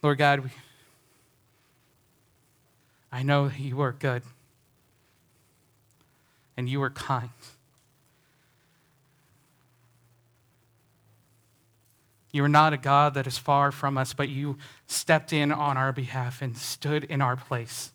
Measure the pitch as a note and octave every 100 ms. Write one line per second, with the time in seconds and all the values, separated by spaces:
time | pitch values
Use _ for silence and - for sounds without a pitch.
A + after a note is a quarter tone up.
0 | D3+ C#3 D3 C#3+ C3 - - _ _ _
1 | _ _ _ _ _ _ _ _ _ _
2 | _ _ _ _ _ _ _ _ _ _
3 | _ B2+ C3+ C#3+ C#3+ C#3+ C#3 B2+ C#3 A#2+
4 | C#3 B2 - - _ _ _ _ _ _
5 | _ _ _ _ _ _ _ _ _ _
6 | _ _ _ _ _ - B2 C#3 C3+ -
7 | - C3 A#2 - - - _ _ _ _
8 | _ _ _ _ _ _ _ _ _ _
9 | _ _ _ _ _ _ _ _ _ _
10 | _ _ _ _ _ _ _ _ _ _
11 | _ _ _ _ _ _ _ _ _ _
12 | _ _ _ C#3+ C#3+ D3 D#3 D3 C#3 C#3
13 | D3 C#3 C3+ B2+ - C#3+ C#3+ C#3 C#3 C3+
14 | C3 - C#3+ C3+ C#3+ C#3 - - _ -
15 | - D#3+ - D#3 C#3+ D3+ D3 C3 C3+ C3+
16 | C3 C3 B2 A#2+ A2 A2+ - - D3 D3+
17 | C#3 C#3+ C3+ B2+ - B2 A#2 - -